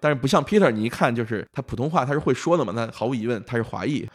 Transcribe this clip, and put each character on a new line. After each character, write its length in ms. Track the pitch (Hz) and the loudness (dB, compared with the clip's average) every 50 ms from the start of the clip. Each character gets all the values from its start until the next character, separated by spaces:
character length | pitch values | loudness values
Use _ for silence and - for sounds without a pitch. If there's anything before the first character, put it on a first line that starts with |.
但 120 | - 151 | 0 0
是 20 | 147 | 0
不 140 | 131 117 139 | 0 0 2
像 120 | - 185 151 | 2 2 2
Peter， 240 | - 208 214 196 151 | 4 4 6 6 6
你 140 | 113 107 107 | 4 2 0
一 40 | 120 | -2
看 260 | - - 180 139 117 | 0 0 0 0 2
就 120 | 117 117 | 0 -2
是 180 | 107 117 101 80 - | -2 -4 -6 -6 -6
他 80 | _ - 135 | _ -10 -8
普 120 | - - | -6 -4
通 140 | 110 123 151 | -4 -2 0
话 160 | 160 170 131 | 0 0 0
他 80 | 131 143 | 2 0
是 60 | 147 | 0
会 120 | 139 147 | 2 0
说 240 | 135 - - 165 170 | 0 0 2 2 2
的 80 | 175 139 | 2 2
嘛， 80 | 101 90 | 0 -2
那 120 | 117 117 113 | -4 -4 -6
毫 160 | 120 - 107 120 | -4 -4 -4 -2
无 80 | 135 | -2
疑 100 | 120 107 | -2 -2
问 180 | 117 120 107 90 | -2 -2 -4 -4
他 140 | - 123 117 | -4 -2 -2
是 60 | 113 | -2
华 200 | - - 101 90 | -4 -4 -4 -4
裔。 240 | 113 147 120 - 107 - | -2 -2 -2 -4 -8 -12